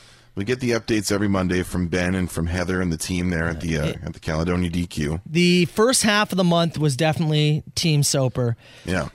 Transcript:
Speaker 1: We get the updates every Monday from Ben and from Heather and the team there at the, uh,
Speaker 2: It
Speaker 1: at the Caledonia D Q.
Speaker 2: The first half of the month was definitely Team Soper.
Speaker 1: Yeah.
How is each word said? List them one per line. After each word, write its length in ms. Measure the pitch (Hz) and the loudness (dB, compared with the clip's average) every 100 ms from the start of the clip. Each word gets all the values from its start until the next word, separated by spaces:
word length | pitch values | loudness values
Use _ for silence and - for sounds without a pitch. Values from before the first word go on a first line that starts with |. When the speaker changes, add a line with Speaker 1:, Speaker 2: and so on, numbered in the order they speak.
| - - - | -20 -20 -14
Speaker 1:
We 100 | - | -8
get 160 | 98 127 | -4 -2
the 120 | 127 | 0
updates 380 | 113 - 110 98 | -2 0 0 0
every 160 | 101 104 | 0 2
Monday 360 | 98 92 90 | 2 2 0
from 240 | 87 90 87 | 0 -2 -2
Ben 280 | 90 90 | 0 0
and 160 | 92 90 | 0 -2
from 180 | - 85 | -2 -2
Heather 340 | 90 87 92 | -2 -2 0
and 100 | 90 | -2
the 60 | 80 | -2
team 320 | - 92 90 | -2 -2 0
there 160 | 85 82 | 0 -2
at 140 | 82 | -2
the, 160 | 82 78 | -2 -2
uh, 60 | 76 | -2
Speaker 2:
It 120 | - | -4
Speaker 1:
at 80 | 78 | -10
the 80 | - | -8
Caledonia 480 | - 78 82 90 90 | -4 -2 0 0 0
D 180 | 87 87 | -2 -4
Q. 360 | - 76 85 | -2 -2 -4
Speaker 2:
The 400 | - 160 175 180 | -4 0 4 4
first 380 | 175 - 233 254 | 2 2 2 2
half 300 | 220 208 214 | 2 2 2
of 40 | 185 | 0
the 80 | |
month 320 | 180 170 170 139 | 2 2 0 0
was 200 | 151 123 | -2 2
definitely 640 | 160 151 160 151 151 151 - | 0 0 0 2 2 0 -4
Team 280 | - 170 147 | -4 2 2
Soper. 540 | 143 143 131 123 123 113 - - | 2 2 0 0 -2 -2 -10 -14
Speaker 1:
Yeah. 240 | - 92 69 | -4 -4 -4